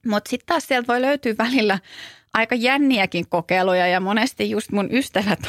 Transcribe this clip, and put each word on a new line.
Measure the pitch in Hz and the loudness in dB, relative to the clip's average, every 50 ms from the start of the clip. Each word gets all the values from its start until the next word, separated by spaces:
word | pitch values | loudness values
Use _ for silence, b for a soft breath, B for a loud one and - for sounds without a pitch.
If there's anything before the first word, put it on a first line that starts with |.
| _ | _
Mut | 240 208 208 208 | -2 -2 -2 -2
sit | - 254 247 _ | -4 -8 -8 _
taas | - 349 320 - - | -2 -2 -2 0 0
sieltä | 269 247 240 247 | -2 -2 0 0
voi | 240 254 | 0 0
löytyä | 254 269 285 277 - 240 214 - | 2 0 -2 0 -2 -4 -2 -2
välillä | 226 240 254 269 214 208 190 190 B B B B B B B B B B - | -2 0 0 0 2 2 0 0 B B B B B B B B B B 0
aika | 214 226 220 247 | 0 0 0 0
jänniäkin | 247 226 247 269 277 294 269 262 214 190 185 - 175 165 - | 0 2 2 2 4 4 4 4 2 2 0 0 -4 -4 -2
kokeiluja | - 175 160 - 180 185 185 185 185 180 180 | -2 -2 0 0 0 2 2 2 2 2 2
ja | 180 180 185 | 2 2 2
monesti | 185 185 208 220 220 262 - - 208 208 | 0 0 0 0 0 -2 -2 -4 -4 -2
just | 214 208 - - | -2 -4 -4 -2
mun | - 202 196 - | -2 -2 -2 0
ystävät | 208 254 277 - - 185 190 202 180 - - | -2 -2 -2 0 -4 -2 0 0 -2 -2 -2